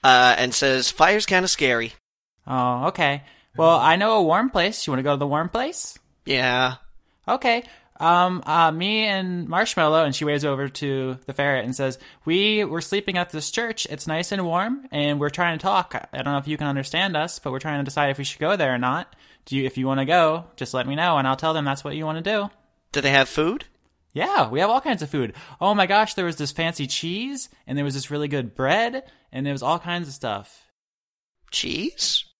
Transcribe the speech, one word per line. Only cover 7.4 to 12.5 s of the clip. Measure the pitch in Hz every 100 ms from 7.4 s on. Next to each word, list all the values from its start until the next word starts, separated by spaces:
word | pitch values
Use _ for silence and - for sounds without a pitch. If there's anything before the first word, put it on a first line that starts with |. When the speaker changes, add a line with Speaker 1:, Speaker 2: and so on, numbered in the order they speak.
| 254 233 247 - _ _
Speaker 2:
Um, | 160 175 180 180 -
uh, | 160 165
me | 160 190 220 220
and | 196 185 175 170
Marshmallow," | 170 220 - 156 156
and | 156 135
she | 151
waves | 147
over | 147 135 139
to | 135 143 135 131 127 -
the |
ferret | 135 143 131
and | 117 131
says, | 135 123 - - -
"We | 175 208